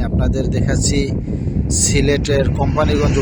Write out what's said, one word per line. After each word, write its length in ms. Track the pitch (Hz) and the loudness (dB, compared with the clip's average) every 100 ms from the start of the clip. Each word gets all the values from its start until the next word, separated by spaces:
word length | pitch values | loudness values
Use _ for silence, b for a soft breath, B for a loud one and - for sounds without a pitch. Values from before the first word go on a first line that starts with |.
| - | 2
আপনাদের 360 | - 127 - - | 0 0 0 0
দেখাচ্ছি 440 | 127 139 135 - 139 139 - B B B B - - | 0 0 0 0 0 0 -2 B B B B -2 0
সিলেটের 600 | - 143 135 143 143 139 135 135 | 2 2 2 0 0 0 0 0
কোম্পানিগঞ্জ 580 | 139 139 151 147 147 135 | 0 0 0 2 2 0